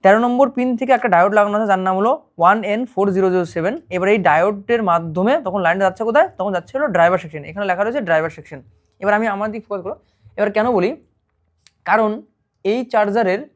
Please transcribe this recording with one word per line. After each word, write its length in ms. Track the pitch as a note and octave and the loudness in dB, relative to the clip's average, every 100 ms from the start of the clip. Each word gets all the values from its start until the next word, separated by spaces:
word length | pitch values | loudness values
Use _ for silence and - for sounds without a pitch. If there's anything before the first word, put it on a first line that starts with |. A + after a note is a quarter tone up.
তেরো 160 | F#3+ G#3+ | 6 4
নম্বর 320 | A#3+ B3 C4+ | 2 2 2
পিন 260 | C4 B3+ A#3 | 2 -4 -2
থেকে 160 | C4 | 0
একটা 160 | B3 A#3+ | 0 4
ডায়োড 240 | F3 F#3+ | 2 4
লাগানো 200 | G#3 G#3 G#3 | 2 2 0
আছে, 80 | A3 | 0
যার 120 | F#3 | 0
নাম 180 | F#3 F#3 | 0 0
হলো 160 | A3 D4+ _ - | 0 -2 _ 0
ওয়ান 260 | E3+ G#3+ | 2 2
এন 160 | G#3 G#3+ | 0 -4
ফোর 220 | B3+ - G3+ | -4 -2 0
জিরো 200 | F#3 F#3+ | 2 0
জিরো 140 | F3+ | 0
সেভেন। 300 | E3+ E3+ E3+ D4+ - | -2 -4 -4 -6 -8
এবার 180 | F3+ F#3+ | -4 0
এই 100 | G#3+ | 2
ডায়োডের 640 | E3+ D3+ F#3+ G3+ G3 A#3 | 4 2 2 -2 -4 -2
মাধ্যমে 580 | G3+ E3+ E3 D#3 G3+ D#4 | 0 0 -2 -2 0 0
তখন 160 | A3 G3 | -2 -2
লাইনটা 240 | E3+ F#3 | 0 2
যাচ্ছে 200 | G3 F#3 | 0 0
কোথায়? 240 | A3+ B3 F4+ - | 0 2 2 -2
তখন 140 | F#3+ | -4
যাচ্ছে 260 | F#3 E3+ C4 | -4 -6 -4
হলো 80 | D4 | -2
ড্রাইভার 300 | F3 E3+ F3+ | 2 2 2
সেকশন। 260 | E3 D#3 | -4 -14
এখানে 220 | D3 F3 G3+ | -14 -8 -4
লেখা 160 | F3+ | -2
রয়েছে 160 | G#3 C#4 | -2 -4
ড্রাইভার 300 | F#3+ D#3+ D#3+ | 0 0 0
সেকশন। 320 | D#3+ D3+ D3 - _ _ _ | -8 -18 -20 -20 _ _ _
এবার 140 | G3 | -2
আমি 120 | G#3 A3+ | 0 -2
আমার 240 | G3 A3 | -4 -6
দিক 100 | A3 - | -8 -10
ফোকাস 160 | G3+ | -10
করো। 140 | F3+ - _ _ _ - | -8 -14 _ _ _ -4
এবার 140 | G#3 | -2
কেন 160 | G#3 A#3 | 0 0
বলি? 260 | A3 F3+ D#4 _ _ _ _ _ _ _ _ | 0 0 -4 _ _ _ _ _ _ _ _
কারণ 380 | - G#3 G#3+ A3 - _ _ _ | -2 0 0 -4 -14 _ _ _
এই 200 | F#3+ A#3 | -4 -2
চার্জারের 560 | B3+ A3+ G#3 G#3 G3 G3 D4 | 0 0 0 0 0 -2 -6